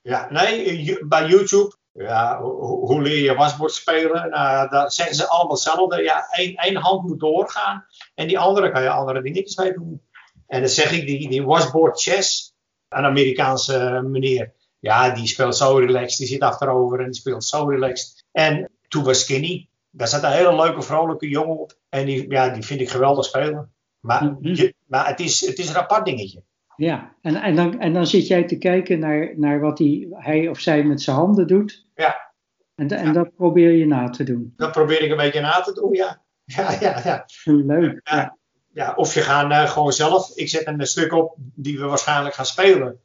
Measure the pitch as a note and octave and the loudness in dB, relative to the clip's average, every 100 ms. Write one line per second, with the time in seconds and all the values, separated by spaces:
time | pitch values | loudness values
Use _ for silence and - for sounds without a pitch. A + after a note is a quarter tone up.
0 | - - - D3 G#3 A3+ F#3+ E3+ D3+ F#3+ | -6 -6 -4 0 0 0 -4 -4 -6 -6
1 | D3 D#3+ D#3+ F#3+ G3 G3 G3+ _ _ - | 0 0 4 4 6 2 0 _ _ -12
2 | G2+ A2+ A#2 - A#2+ D3 - - B2+ D3 | -4 0 0 -2 -6 -8 -6 -4 0 0
3 | C#3+ D3+ C#3 B2+ D3 C#3+ D#3 - - D#3+ | 2 2 2 4 2 2 -4 -4 -2 0
4 | D#3+ E3 E3+ D3+ C#3 C3+ C3+ C#3+ C#3+ - | 0 -2 -2 -2 0 0 2 0 0 -2
5 | E3+ D3 F#3 E3+ E3+ C#3+ D#3 E3 F#3 E3+ | -2 -2 0 2 2 0 -2 2 2 2
6 | D#3+ D#3 - F3+ F#3 F3+ F3+ F#3+ E3 F#3+ | 0 0 -2 -4 -4 -2 -2 0 0 0
7 | F3 D3 D#3 D3+ - - G3+ G3+ _ _ | -2 -2 0 0 -2 -4 -4 -6 _ _
8 | - - D#3+ F#3+ F3+ G3+ F#3 C3 C3 D3 | -18 -10 -2 2 2 4 2 0 0 0
9 | C3+ C3 C3 F3+ G3 - F#3 F3 E3 D#3+ | -2 -4 -4 -6 -6 -4 -4 -4 -10 -14
10 | _ - _ _ _ B2+ C3 D3+ D3 E3+ | _ -20 _ _ _ -2 0 2 0 0
11 | C#3+ C#3+ D3 C3 C3+ E3 D#3+ D#3+ D#3+ - | -4 -6 -4 -4 2 2 2 4 4 2
12 | - G3 F#3+ - - _ _ _ _ D3 | 0 0 0 -4 -10 _ _ _ _ -2
13 | C#3 C#3 C3 B2+ C3+ C3 - C3 B2 C3+ | 2 4 2 2 0 0 -2 -2 0 -2
14 | C3 C3 C3+ B2+ A2+ _ _ _ G#2+ A2+ | -2 -2 0 -2 -4 _ _ _ 0 2
15 | B2+ A#2 A2+ - B2 A#2+ C3+ C3+ B2 B2+ | 2 0 -6 -2 0 2 4 4 4 2
16 | B2 - B2+ C#3 C3+ A2+ C3+ C3 B2 B2 | -2 -6 -6 0 -2 0 -2 0 0 -2
17 | B2+ B2+ C3+ A2+ - D3+ D3 C#3 C3 B2 | -6 -8 -8 -6 -4 -4 -2 0 -2 -4
18 | - _ _ - D#3 D3+ F#3+ _ _ D3+ | -12 _ _ 0 0 0 -6 _ _ -2
19 | C3 C3 - C3+ E3 E3+ - _ _ - | 2 0 0 -2 -2 -8 -12 _ _ -8
20 | A#2 C#3+ D3 D3 F3+ D#3+ E3 D#3+ C3 D3+ | -4 0 0 4 4 4 2 0 -4 -2
21 | E3 D#3 D3+ C#3+ D#3+ D#3 D#3 _ _ C3+ | -2 -4 -4 -4 -2 -6 -10 _ _ -6
22 | C#3 C3+ G#2+ C3+ B2+ A2+ A2 C#3 B2 B2+ | -4 -4 -2 0 0 -2 -8 -6 -4 0
23 | C3+ C#3 - C3+ D3+ D3+ - _ _ _ | 2 2 0 -2 -4 -6 -12 _ _ _
24 | A#2+ C3 D3 C#3 D#3+ F3+ - - _ C3 | -2 0 0 -2 -4 0 0 -2 _ -2
25 | - - C4+ - F#3+ - E3 - F3 G#3+ | -2 -2 -2 -2 -2 -4 -4 -4 0 0
26 | F#3+ B2 G2 - _ _ _ - E3 C3 | 0 -6 -10 -16 _ _ _ -4 -2 -2
27 | - _ D#3+ D3+ G#3+ D#3+ F3 G#3+ F3+ F3 | -10 _ -4 -2 2 2 2 0 -2 0
28 | E3 F#3+ - F3+ E3+ - F#3 F#3 F3+ E3+ | 2 2 4 0 2 -2 0 0 0 -2
29 | D#3 D3+ E3 D#3 D3 D3 D3 C#3+ D3+ D3 | 0 -2 -4 -2 0 0 -2 0 0 0
30 | F3 - C#3+ D#3 E3 - - D3+ D3 C#3+ | -4 -10 -2 0 0 -2 0 2 2 0
31 | - C3+ F3+ G3+ E3+ F#3+ G#3 - _ - | 0 2 4 4 4 2 0 -10 _ -2
32 | D#3 - - _ _ _ _ - C#3+ G3 | -2 -2 -12 _ _ _ _ -6 -4 -2
33 | D#3+ E3 E3+ _ F3 E3+ E3+ E3 D#3 C3+ | 2 2 0 _ 4 6 6 6 4 2
34 | B2 - C#3+ A#2+ A#2 - D#3+ D#3+ D3+ D#3 | -2 -4 -4 -4 -6 -6 -4 2 2 2
35 | D3+ D3+ C#3+ D3+ D3 F3 F3+ G3 G3 F#3+ | 2 2 0 0 0 0 -2 -2 0 0
36 | F#3+ - _ _ - - F#3+ C#3+ G3 B2+ | -2 -6 _ _ -10 -6 -4 0 -2 -2
37 | F3 C#3 - - D#3+ D3 C#3 D3+ D#3+ - | -4 -4 -8 -8 2 4 4 2 0 -2
38 | - D3+ C3 - _ _ _ D3+ C#3+ - | -4 -2 -2 -10 _ _ _ -8 -6 -2
39 | D#3+ D#3+ C3+ C#3+ D3 D3 C#3+ D3+ D3 B2+ | 0 0 2 2 4 4 2 2 0 2
40 | D#3 F#3 - - D3 D#3+ D#3 D3 C#3 - | 2 2 0 -8 -4 -4 -4 -4 -4 -2
41 | D#3+ E3+ D#3+ - B2 - C#3 C#3 C#3+ C#3+ | 0 2 0 -6 -20 -10 -8 -6 -2 -2
42 | - C#3+ C#3+ - C3 - G3 E3+ B2+ - | 0 -2 -2 -6 -6 4 6 6 2 -8